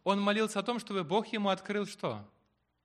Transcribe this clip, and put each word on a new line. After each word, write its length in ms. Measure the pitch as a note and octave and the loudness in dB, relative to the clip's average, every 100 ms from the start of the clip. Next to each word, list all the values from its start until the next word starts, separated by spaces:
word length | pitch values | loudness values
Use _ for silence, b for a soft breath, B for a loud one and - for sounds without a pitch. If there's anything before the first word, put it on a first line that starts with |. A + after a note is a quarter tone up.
Он 160 | - G3 | 0 2
молился 400 | G3+ G#3 A3 G#3 | 4 2 2 0
о 20 | |
том, 160 | G3 A#3+ | -2 -4
чтобы 240 | - G3 | -2 -4
Бог 240 | D#3 G3 A3 | 2 0 0
ему 220 | A3 G3+ | 0 2
открыл 360 | F#3+ - G#3 | 0 0 -4
что? 460 | G3+ - E3 G#2+ G#2 _ _ _ _ _ | -4 -4 -4 -4 -10 _ _ _ _ _